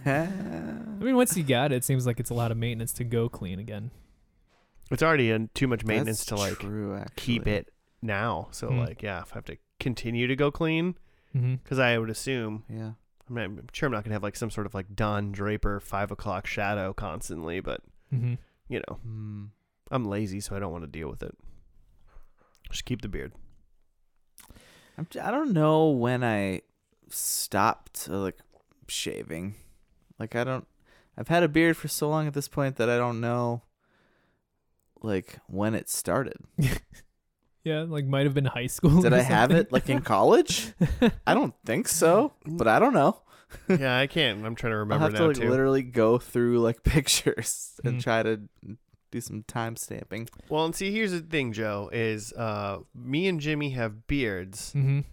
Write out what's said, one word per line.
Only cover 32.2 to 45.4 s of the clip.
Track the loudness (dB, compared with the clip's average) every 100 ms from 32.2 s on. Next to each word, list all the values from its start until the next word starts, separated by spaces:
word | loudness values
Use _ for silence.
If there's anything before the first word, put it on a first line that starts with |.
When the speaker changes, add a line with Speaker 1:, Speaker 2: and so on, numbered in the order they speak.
| -2
Speaker 1:
at |
this | -4 -6
point | -2 -2 0
that | 2
I | 2
don't | 0 -2
know, | -2 0 -2 -4 -8 _ _ _ _ _ _ _ _ _ _ _ _ _
like, | -4 -2 -4 -14 -8
when | -2 0
it | -2 -4
started. | -6 -2 -2 -2 -8 -8 0
Speaker 2:
<laughs> | 0 0 -6 -20 -20 _ _ _ _ _ -4
Yeah, | -2 -2
like, | -2
might | 0 2 2
have |
been | 2
high | 0 -2 -4
school | 2 6 8
Speaker 1:
Did | 8
Speaker 2:
or | 6
Speaker 1:
I |
have | 6 6
Speaker 2:
something. | 8 6
Speaker 1:
it, | 6
like, | 2 2
in | 0
college? | 4 6 8 8 6 0 -4 2 2 6
Speaker 2:
<laughs> | 4 4 2
Speaker 1:
I |
don't | 2 2 -2
think | -2 -2 0
so, | 4 6 6 4 -2
but | -6 0 6
I | 6
don't | 6
know. | 6 4 2 _ -20
<laughs> | _ -6 2
Speaker 3:
Yeah, | 2 4 2
I | 2
can't. | 2 2 0
I'm | -4
trying | -4 -2
to | -2
remember | 0 2 2
Speaker 1:
I'll |
have |
Speaker 3:
now, | 4
Speaker 1:
to, | 2
like, |
Speaker 3:
too. | 2